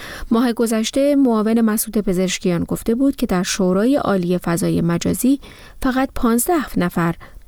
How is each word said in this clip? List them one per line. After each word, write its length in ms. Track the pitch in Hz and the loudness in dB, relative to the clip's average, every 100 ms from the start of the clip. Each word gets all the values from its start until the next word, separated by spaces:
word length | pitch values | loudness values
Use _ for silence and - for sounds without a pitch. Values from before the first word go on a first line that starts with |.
| - - - | -14 -10 0
ماه 220 | 233 247 | 2 2
گذشته 600 | 226 226 220 226 269 285 277 | 0 0 0 0 0 2 4
معاون 460 | 254 220 214 233 | 4 2 2 2
مسعود 360 | 220 220 214 214 | 2 0 -2 -2
پزشکیان 680 | 196 180 185 - 185 170 | 0 0 0 0 0 0
گفته 320 | 175 170 - 233 | -2 -4 -2 0
بود 200 | 277 - | 0 0
که 100 | 240 | 0
در 180 | 180 | 0
شورای 520 | 180 - 185 190 240 285 | -2 0 2 2 2 2
عالی 420 | - 196 175 180 | 2 0 0 -2
فضای 440 | 175 170 170 170 | -2 -2 0 0
مجازی 580 | 165 170 - 202 247 277 - - - - | 0 0 -2 0 0 0 -4 -20 -18 -4
فقط 280 | 269 254 269 - | -2 0 -2 0
پانزده 640 | 233 233 - 330 - 190 | 0 2 2 0 0 -2
نفر 360 | 175 185 170 - - - | -2 0 -2 -2 -10 -12